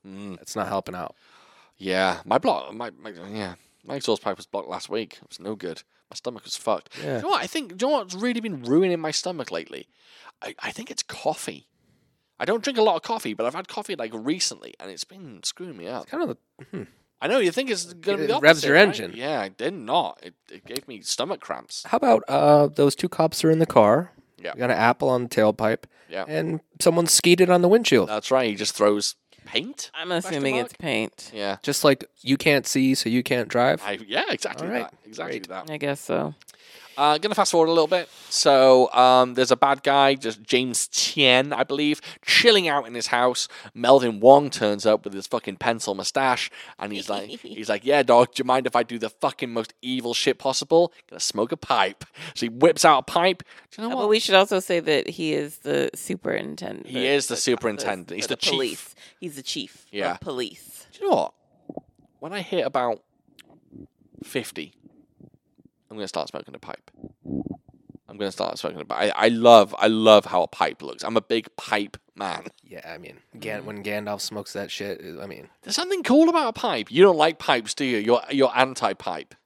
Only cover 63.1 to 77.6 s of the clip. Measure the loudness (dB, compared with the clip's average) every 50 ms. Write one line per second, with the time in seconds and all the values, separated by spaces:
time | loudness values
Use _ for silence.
63.1 | _ _ _ _ _ _ _ _ _ _ _ _ -20 -20 -20 _ _ _ _ _
64.1 | _ -20 -20 -10 -8 -8 -8 -8 -12 -12 -14 -14 _ _ _ -20 _ _ _ _
65.1 | _ _ -20 -20 _ _ _ _ _ _ _ _ _ _ _ _ -12 -12 -12 -6
66.1 | -6 -6 -6 -6 -10 -14 -14 -14 -20 -20 -18 -18 -18 _ _ _ _ -20 -20 -20
67.1 | _ _ _ -8 -6 -6 -6 -8 -12 -14 _ -20 _ _ _ -20 -20 -20 _ -20
68.1 | -10 -8 -8 -8 -6 -6 -8 -8 -6 -8 -10 -10 -10 -10 -14 _ -4 -2 -2 -2
69.1 | 0 0 0 0 0 4 8 10 10 10 8 6 0 0 0 0 2 4 6 8
70.1 | 8 8 6 2 -2 -2 -2 -4 -2 -2 -2 -2 -2 _ -14 -14 -14 -10 -10 -2
71.1 | -2 -2 -2 _ -4 -4 -4 -8 _ -16 -6 -4 -4 -4 -4 -6 -12 -20 _ _
72.1 | _ -10 -8 -8 -8 -10 -12 -16 _ _ _ _ -20 -18 -16 -16 -18 -16 -18 -20
73.1 | -20 _ _ _ -20 -14 -12 -10 -10 -10 -12 -14 -14 -12 -10 -8 -8 -8 -6 -8
74.1 | -8 -8 -8 -10 -10 -12 -12 -10 -10 -12 -10 -10 -10 -10 -10 -10 -10 -12 -12 -16
75.1 | -16 -14 -16 -16 -16 -18 -20 _ _ _ _ -6 -6 -6 -4 -4 -6 -4 0 4
76.1 | 4 6 6 6 4 0 -2 -2 -4 -4 -4 -2 -2 -4 -4 -2 4 6 6 6
77.1 | 8 6 2 2 2 _ 2 2 2 2